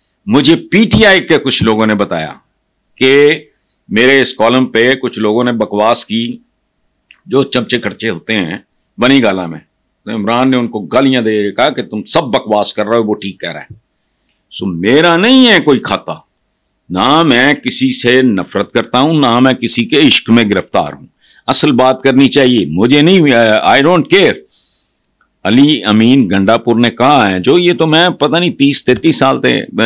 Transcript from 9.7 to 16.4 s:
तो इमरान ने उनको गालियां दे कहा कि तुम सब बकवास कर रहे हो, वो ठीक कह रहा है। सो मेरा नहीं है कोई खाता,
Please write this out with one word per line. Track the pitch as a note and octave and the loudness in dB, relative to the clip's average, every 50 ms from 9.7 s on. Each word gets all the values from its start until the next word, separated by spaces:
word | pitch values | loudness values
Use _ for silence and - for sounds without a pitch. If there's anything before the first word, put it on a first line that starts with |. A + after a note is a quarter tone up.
| _ _ _ _ _ _ _ | _ _ _ _ _ _ _
तो | G#2 | -10
इमरान | A2 A2+ G2+ G#2+ A#2 B2 C3 C3+ | -10 -6 -4 -2 -2 0 0 0
ने | C3 | 0
उनको | B2 A#2+ G#2+ - G#2+ | -2 -2 -4 -8 -10
गालियां | F#2+ - A2 B2 C#3 C3+ C3 B2 A2+ | -10 -2 -2 0 0 2 0 0 -2
दे | A2 G#2+ G#2+ G2+ G2+ | -2 -2 -2 -4 -4
कहा | G2 A2+ B2+ C#3+ | -2 -2 -2 -2
कि | B2+ B2+ | -2 -6
तुम | G2+ - G#2+ G#2+ | -10 -10 -10 -12
सब | - - - D#3+ | -8 -4 -4 -4
बकवास | D#3+ B2 G#2 B2+ - A2 A2 G#2 G2 - | -2 -2 -4 -4 -2 -2 -2 -2 -2 -4
कर | - G#2+ G#2 | -4 -6 -4
रहे | G#2 A#2 A#2 | -2 -2 -2
हो, | A2 | -2
वो | G#2 G#2 | -2 -4
ठीक | - - G2 F2+ - | -6 -6 -14 -12 -10
कह | F2 E2+ | -12 -12
रहा | D#2 D2 | -12 -14
है। | C#2 _ - _ _ _ _ _ _ _ _ _ _ _ _ _ _ _ | -18 _ -20 _ _ _ _ _ _ _ _ _ _ _ _ _ _ _
सो | - - - | -14 -10 -8
मेरा | G2 F2 E2 F2+ G#2+ B2+ D3+ E3 F3 E3+ | -8 -6 -4 0 2 2 2 2 2 2
नहीं | E3+ G3 A#3+ C4 C4 B3+ | 2 2 2 4 4 4
है | A#3+ G#3 E3 | 4 2 2
कोई | C3 D3+ C3+ A2+ | 2 0 0 0
खाता, | - - G2+ - - - D#2+ - _ _ _ _ | -2 -4 -6 -6 -6 -10 -12 -12 _ _ _ _